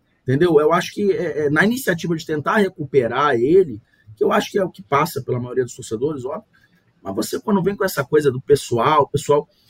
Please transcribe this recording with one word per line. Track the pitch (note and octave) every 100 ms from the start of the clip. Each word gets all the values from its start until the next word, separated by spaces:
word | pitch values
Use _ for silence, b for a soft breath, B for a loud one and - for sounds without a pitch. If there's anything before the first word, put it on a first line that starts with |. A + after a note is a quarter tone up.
| _ _
Entendeu? | - C3 F3 D3+
Eu | D3+
acho | E3+ E3+
que | - G3+
é, | F3+ F3 C#3+ D3+
é |
na | D3+
iniciativa | G3 B3+ G#3 E3+ F3
de | E3 -
tentar | D3+ C#3+ G#3+
recuperar | F#3+ - C#3+ C#3+ A2+ B2 D3 A#2+
ele, | B2 F#3 E3+ A2 - _ -
que | G#2+
eu | G#3
acho | A#2+ -
que | -
é |
o | F#2
que | -
passa | - C#3 E3 -
pela | B2+ B2
maioria | B2 B2
dos | B2
torcedores, | - A#2+ A2+ C#3+ D3 B2
óbvio. | E3 - _ _ _ _ _
Mas | -
você, | G3 A3+ -
quando | - G3+
vem | F3
com | G3+ F#3+
essa | -
coisa | C#3 D3+ D3
do | B2+
pessoal, | - C#3+ - A#2 B2 D3+ -
pessoal, | - - D3 D3 _